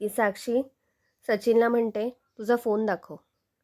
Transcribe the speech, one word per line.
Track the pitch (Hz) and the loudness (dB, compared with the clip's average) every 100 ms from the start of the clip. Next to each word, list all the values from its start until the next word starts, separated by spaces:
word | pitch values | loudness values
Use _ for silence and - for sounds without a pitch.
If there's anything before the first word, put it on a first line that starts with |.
की | 208 | -6
साक्षी | 208 208 196 - 233 262 _ _ _ _ _ - | 0 0 0 -2 -2 -2 _ _ _ _ _ -4
सचिनला | 214 233 226 233 | -2 2 4 4
म्हणते, | 240 226 208 226 - _ - | 2 0 -2 -6 -8 _ -10
"तुझा | 214 240 | -2 0
फोन | 240 208 220 | 2 0 0
दाखव." | 175 - 147 _ _ _ _ | -2 -6 -20 _ _ _ _